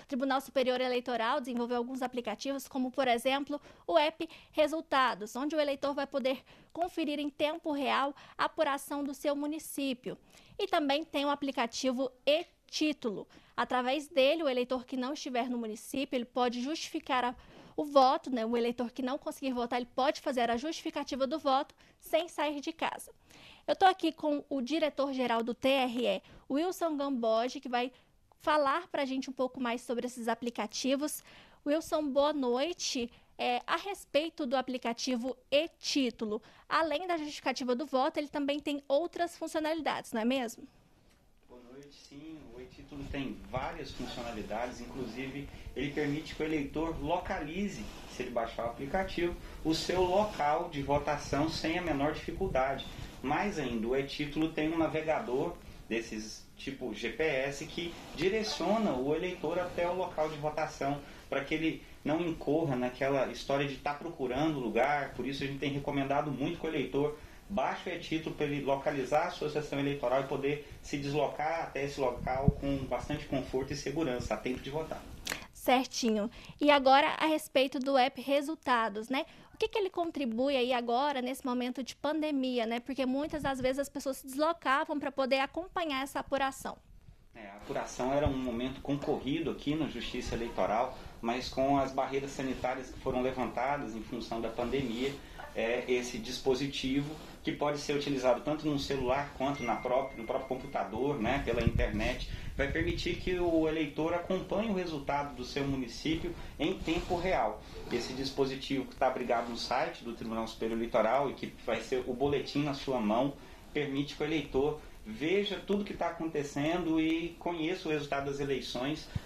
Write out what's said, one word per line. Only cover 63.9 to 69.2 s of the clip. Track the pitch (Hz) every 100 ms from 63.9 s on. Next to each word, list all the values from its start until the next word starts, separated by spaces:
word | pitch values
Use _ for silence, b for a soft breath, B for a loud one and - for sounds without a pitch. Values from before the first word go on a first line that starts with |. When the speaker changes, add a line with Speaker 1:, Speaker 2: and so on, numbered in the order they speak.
Speaker 2:
procurando | 143 - - 123 127 160 143
lugar. | 113 110 139 147 135
Por | - 123
isso | 139
a | 139
gente | 139
tem | 143
recomendado | 139 143 139 135 139 147
muito | 120 156 170
que | 160
o |
eleitor | 151 - 135 147 - B B -
baixe | 104 156 190 190
o |
E-Título | 170 - 160 160
pra | - 147
ele | 143
localizar | 123 139 151 143 123 147